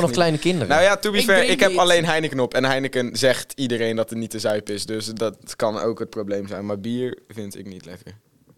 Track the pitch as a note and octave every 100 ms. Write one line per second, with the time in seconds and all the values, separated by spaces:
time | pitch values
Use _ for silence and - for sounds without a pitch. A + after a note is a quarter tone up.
0 | E3+ A#2+ E3+ D3+ E3+ F3+ G2+ D3+ F#3+ G3
1 | G#3 G3+ G3 F#3+ E3+ F#3 G3 F3+ F3 F3
2 | E3 D#3+ D#3 C3+ B2 A#2+ C3 C3+ C3+ C3
3 | B2 A#2+ C3 A#2+ - - C3 A#2 A2+ A2+
4 | A2+ A2+ A2+ A2 A2 G#2+ G#2 G#2 G2 A2
5 | G#2+ A2+ A2 G2 - - A2+ G#2+ A2 A2+
6 | A2+ A2 G2+ G2+ G2 F#2+ G#2 G2+ G#2 A#2+
7 | B2+ - _ A2 G2+ F#2+ G2 F#2 - F2+
8 | - G2 _ _ _